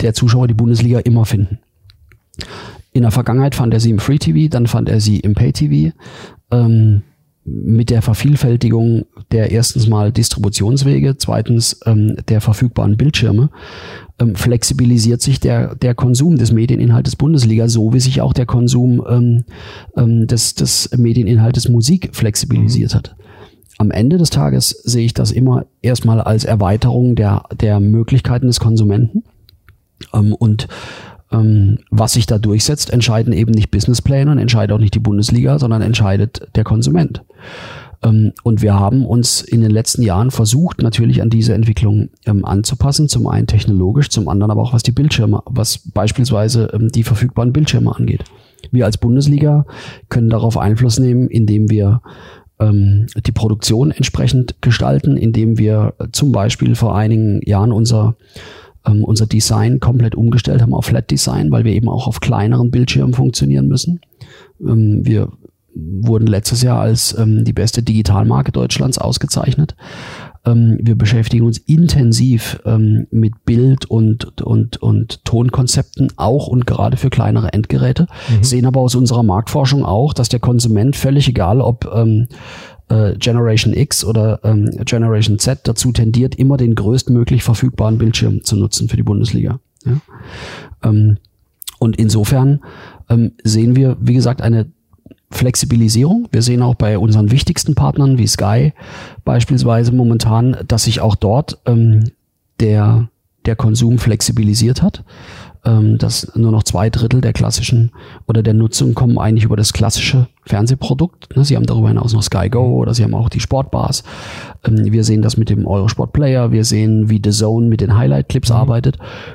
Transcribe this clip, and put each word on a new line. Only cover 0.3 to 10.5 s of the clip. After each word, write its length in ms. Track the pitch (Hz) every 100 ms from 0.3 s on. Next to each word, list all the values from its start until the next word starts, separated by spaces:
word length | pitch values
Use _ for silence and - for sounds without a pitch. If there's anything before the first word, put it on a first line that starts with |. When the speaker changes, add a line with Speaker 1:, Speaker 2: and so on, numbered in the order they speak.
| 123 123
Speaker 1:
die 60 |
Bundesliga 440 | 110 117 117 117 120
immer 240 | 123 117
finden. 340 | 110 107 98 110 _ _ _ _ _ - _ - - - - - -
In 100 | -
der 80 | 117
Vergangenheit 440 | 123 120 120 139
fand 200 | - 117
er 60 | 113
sie 100 | 117
im 80 | 107
Free 200 | - 143
T 140 | 160
V, 160 | 156 156
dann 180 | 127 117
fand 220 | 117 117
er 120 | 107
sie 200 | 107 101
im 140 | 104
Pay 180 | 98 131
T 160 | - 151 147 156
V. 20 | - - - - - _
Ähm, 520 | 123 117 113 110 104 - _ _ _
mit 440 | - 57 60 113 117
der 140 | 117
Vervielfältigung 1040 | 113 110 143 143 127 120 117 113 117 113 - - -
der 180 | 110 104
erstens 380 | 113 120 131 113
mal 240 | 107 104
Distributionswege, 1040 | 113 113 - 107